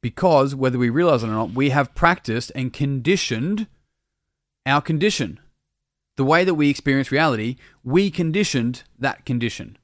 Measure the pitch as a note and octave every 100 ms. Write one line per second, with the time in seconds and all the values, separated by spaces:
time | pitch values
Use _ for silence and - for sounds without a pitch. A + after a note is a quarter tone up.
0 | B2 - F#3 D3+ C#3 C#3 C3 B2 B2 B2+
1 | F3 C3+ A2+ G#2+ A2+ A#2+ C#3 C3+ C#3 -
2 | E3 F3+ - A2+ - C3+ B2+ - C#3+ C3+
3 | B2 F#3+ - A2+ D3 G#3+ G#3+ _ _ _
4 | _ _ _ _ _ _ C3 C#3+ - D#3+
5 | G3+ - G#2+ C#2+ _ _ _ _ _ _
6 | _ - C3+ D#3+ F#3 D#3+ D3 C#3 - C3+
7 | C3 C#3 D#3 A#2 A2 B2+ - _ B2 D#3+
8 | G3 - E3 F3 G#3 C3+ A#2 B2 - _
9 | C3 - - A#2+ A#2 - G#2+ G2